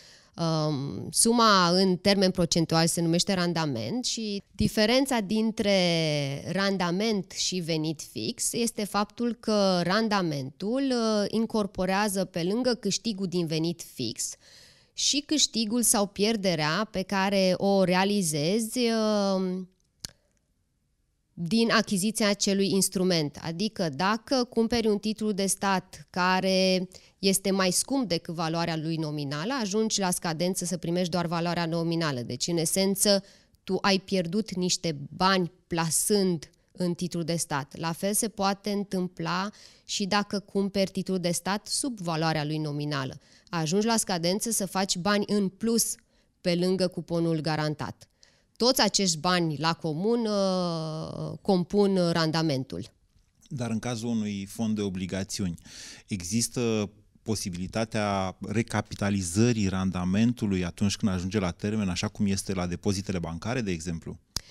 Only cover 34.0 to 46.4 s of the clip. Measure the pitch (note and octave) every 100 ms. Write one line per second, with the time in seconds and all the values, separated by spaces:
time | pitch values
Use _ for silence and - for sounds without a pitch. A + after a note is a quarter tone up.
34 | - F#3+ E3 G#3 A3 - F3+ - E3+ C#3+
35 | C#3 D#3+ F#3 F#3+ E3+ - - E3 E3 -
36 | - G#3 F#3+ E3 - _ _ - F3+ F3
37 | F3 F3 D#3+ E3 - C#3+ C#3 - E3 E3+
38 | G3 G#3 A3 - G3 G3 G#3+ G3+ G3 F#3
39 | F3+ - E3 F3 G3+ - - - - -
40 | G3 G#3 G3+ G3+ - G3+ G3 G3 F#3+ -
41 | F#3 F#3+ E3+ E3+ F#3+ G3+ - - C#4+ A3
42 | F3 D#3+ D#3+ D#3 D3 D#3 D3+ D3 D3 C#3+
43 | C3 D#3 - - _ E3+ D#3 F#3+ A3 A3+
44 | - F3+ E3+ G3 A#3 G#3+ G3 F#3+ F#3+ F#3
45 | F3+ G#3 G#3 G#3 F#3+ - A3+ A#3 - -
46 | _ _ _ _